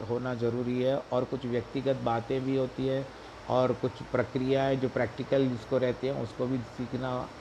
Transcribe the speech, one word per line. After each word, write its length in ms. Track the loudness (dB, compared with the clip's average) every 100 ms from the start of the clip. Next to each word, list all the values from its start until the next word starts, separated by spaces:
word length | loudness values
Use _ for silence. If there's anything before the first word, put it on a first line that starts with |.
| -4
होना 260 | -2 -2
ज़रूरी 480 | 0 0 0 0 2
है 160 | 2 2
और 260 | 0 0
कुछ 200 | 0 -2
व्यक्तिगत 520 | -2 -2 -2 -2 0 2
बातें 480 | 2 0 0 -2
भी 120 | 0 0
होती 300 | 0 0 0
है 200 | 0 -2 -10 -16 -10 0
और 240 | 4 4
कुछ 200 | 2 -2 -4 -2
प्रक्रियाएं 680 | 0 0 0 2 4 4 2
जो 80 | 2
प्रैक्टिकल 600 | 0 -2 -2 0 4 4
जिसको 300 | 0 0 2
रहते 300 | 2 2 -2
हैं, 140 | -2
उसको 240 | -4 -2 -2
भी 120 | -2
सीखना, 720 | -4 -6 -4 -4 -2 -4 -6 -10